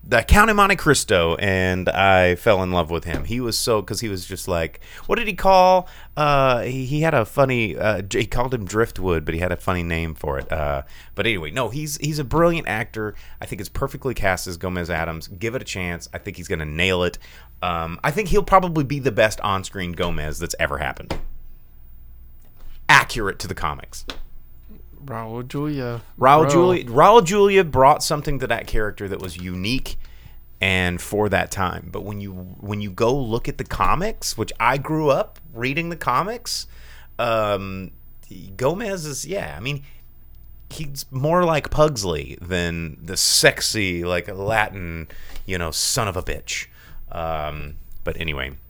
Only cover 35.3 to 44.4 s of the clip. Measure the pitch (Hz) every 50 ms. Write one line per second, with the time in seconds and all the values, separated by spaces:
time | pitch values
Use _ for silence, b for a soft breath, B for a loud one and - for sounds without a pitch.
35.3 | - - - - - 113 120 131 143 165 165 170 170 - - 139 123 131 160 202
36.3 | 240 233 - - - - - B B B B B B B B B - - 117 120
37.3 | 113 110 107 104 101 98 98 98 95 95 95 85 - - - - - - - -
38.3 | 101 92 87 95 95 95 123 139 170 196 240 202 196 180 151 151 139 - - -
39.3 | 180 196 165 156 143 78 107 135 143 139 b b b b b - - - - -
40.3 | - - - - - - - - - - - - 139 139 - - 135 131 135 156
41.3 | 170 180 180 165 165 143 - - - 147 151 156 143 110 101 90 82 73 67 64
42.3 | - - - 87 92 87 87 85 85 82 82 80 71 - - 82 95 - - -
43.3 | - - - 143 - - - - - 113 101 92 87 85 85 87 90 87 87 -
44.3 | 98 95